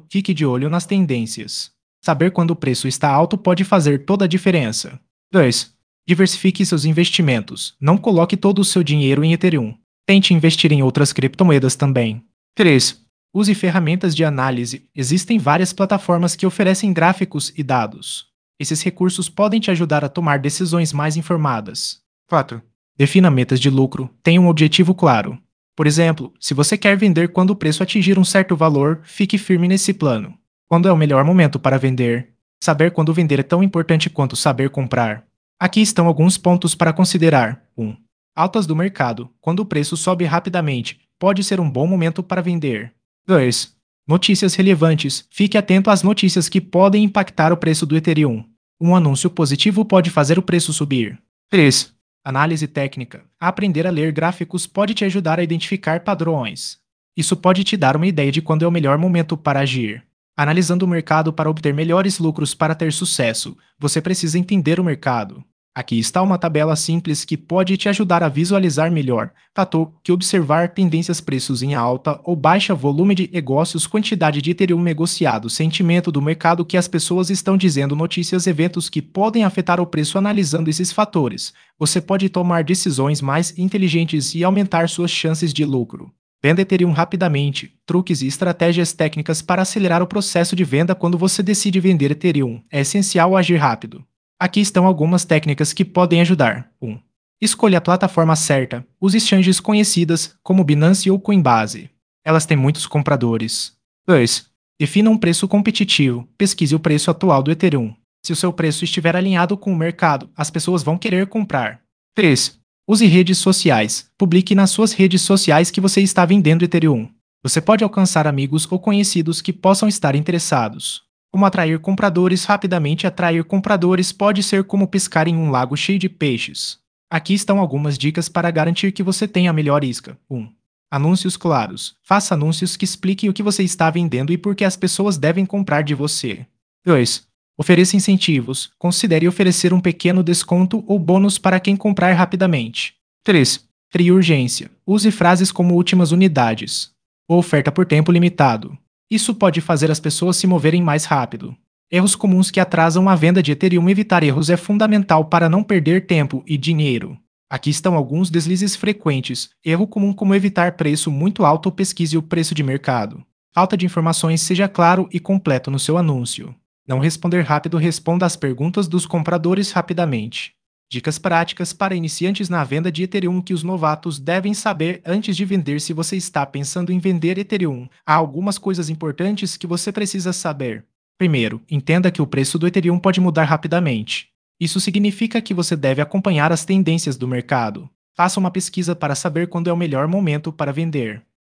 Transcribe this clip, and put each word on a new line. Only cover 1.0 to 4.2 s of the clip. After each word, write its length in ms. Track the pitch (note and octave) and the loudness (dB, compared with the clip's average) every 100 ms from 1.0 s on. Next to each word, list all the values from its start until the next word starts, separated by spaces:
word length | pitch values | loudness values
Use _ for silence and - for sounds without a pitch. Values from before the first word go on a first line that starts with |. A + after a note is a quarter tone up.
| E3+ B2 A2 - A2 - - _ _ _ - | 0 -2 -4 -8 -12 -12 -12 _ _ _ -2
Saber 240 | C#3+ F3 | 0 0
quando 220 | F3+ E3+ | 0 -2
o 40 | E3 | -2
preço 320 | C3+ B2 C3 | -2 -2 -4
está 220 | - D3 | -2 0
alto 300 | C#3 F3 G3+ | 2 2 0
pode 240 | F3+ F3+ | 0 0
fazer 420 | F#3+ G3 D3 C#3+ C#3+ | 2 2 2 0 0
toda 200 | G3 | 0